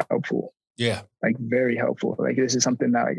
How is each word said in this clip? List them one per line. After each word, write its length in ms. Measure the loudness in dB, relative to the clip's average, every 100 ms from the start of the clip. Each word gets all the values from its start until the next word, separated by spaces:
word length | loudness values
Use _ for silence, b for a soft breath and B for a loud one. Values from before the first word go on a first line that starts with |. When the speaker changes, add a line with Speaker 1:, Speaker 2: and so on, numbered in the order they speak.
| -2
Speaker 1:
helpful." 460 | -2 -2 -4 -4 _ _ -2
Speaker 2:
Yeah. 240 | -2 -2 -8 -4
Speaker 1:
Like, 140 | -2 -2
very 380 | 0 2 2 2
helpful. 400 | 0 0 -4 -2
Like, 180 | 0 2
this 180 | 2
is 80 | 2
something 300 | 0 0 2
that, 120 | 2
like, 140 | 2